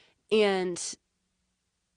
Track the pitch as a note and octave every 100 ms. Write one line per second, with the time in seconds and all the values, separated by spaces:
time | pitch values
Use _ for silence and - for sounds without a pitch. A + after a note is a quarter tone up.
0 | _ _ - A3 G#3 F#3+ F#3 F3 - -
1 | _ _ _ _ _ _ _ _ _